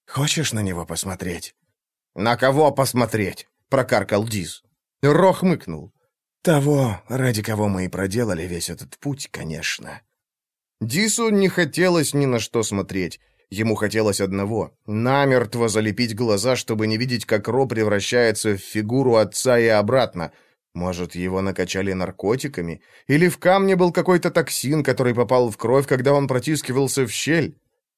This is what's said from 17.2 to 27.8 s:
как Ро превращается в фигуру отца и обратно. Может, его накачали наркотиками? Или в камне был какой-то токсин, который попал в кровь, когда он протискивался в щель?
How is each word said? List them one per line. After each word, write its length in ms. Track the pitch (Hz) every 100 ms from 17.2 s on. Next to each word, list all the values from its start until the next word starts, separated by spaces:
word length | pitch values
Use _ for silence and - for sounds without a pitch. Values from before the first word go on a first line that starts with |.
как 240 | - 107 -
Ро 180 | 123 135
превращается 840 | 113 107 101 - 123 117 104 110
в 80 | 98
фигуру 580 | - 107 107 127 127 113
отца 420 | 104 - 131 120
и 80 | 113
обратно. 640 | 107 104 131 113 87 80 _ _ _ _
Может, 400 | 85 90 87 87
его 260 | 87 92 95
накачали 520 | 98 92 92 95 98
наркотиками? 880 | 92 87 - 95 123 139 139 85 80 _ - -
Или 220 | 147 180
в 100 | -
камне 380 | 180 190 196 185
был 160 | 180
какой-то 380 | 175 170 175 175
токсин, 520 | 170 156 - 127 156
который 320 | 139 123 123
попал 360 | 117 113 127 123
в 60 | 101
кровь, 300 | 113 135 139
когда 260 | 131 127
он 140 | 143 139
протискивался 800 | 127 117 151 - 127 135 139 120
в 60 |
щель? 460 | - - 165 107 - _ _